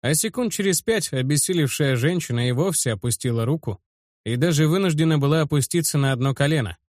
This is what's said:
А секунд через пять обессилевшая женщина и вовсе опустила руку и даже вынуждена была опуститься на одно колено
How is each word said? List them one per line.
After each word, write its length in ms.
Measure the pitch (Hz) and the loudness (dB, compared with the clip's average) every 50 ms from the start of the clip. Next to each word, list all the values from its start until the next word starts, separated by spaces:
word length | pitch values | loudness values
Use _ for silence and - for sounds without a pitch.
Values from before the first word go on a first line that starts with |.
А 120 | - 123 160 | -2 -2 -2
секунд 380 | - - 220 - - 247 214 | 0 -2 -4 -4 -4 -4 -4
через 300 | - - 190 196 180 - | -2 -2 0 0 0 0
пять 300 | - - 226 208 - - | 0 0 -2 -2 -2 -2
обессилевшая 800 | - 131 127 135 147 147 - - 185 170 147 127 - - 147 139 131 | -4 -2 0 0 0 0 0 0 0 0 0 0 0 0 0 0 2
женщина 540 | 120 120 160 180 175 - - - 120 120 127 | 2 0 0 0 0 -2 -2 -2 -2 0 0
и 40 | |
вовсе 400 | 123 123 170 196 160 - - 127 | 0 0 0 0 -2 -2 -2 -2
опустила 520 | 110 98 - 123 110 - - 127 117 117 113 | -2 -2 -2 -4 -4 -2 -2 -2 -2 0 0
руку 360 | 117 156 160 - 117 95 - _ _ _ _ _ _ _ _ _ | 0 -2 -2 -4 -8 -8 -8 _ _ _ _ _ _ _ _ _
и 120 | 110 117 | -4 -2
даже 300 | 123 147 175 160 143 160 | 0 2 2 4 4 4
вынуждена 520 | 151 165 190 196 180 156 151 165 160 160 147 | 2 2 2 2 0 2 2 2 2 2 2
была 240 | 139 139 156 160 | 2 2 2 2
опуститься 560 | 156 139 156 143 127 - - 170 156 - - 147 | 2 0 0 0 0 0 -2 -2 -2 0 0 2
на 140 | 139 135 | 2 2
одно 220 | 135 120 131 139 131 | 0 0 0 -2 0
колено 420 | - 143 143 160 147 117 87 80 _ _ _ | 0 0 2 2 0 -2 -4 -6 _ _ _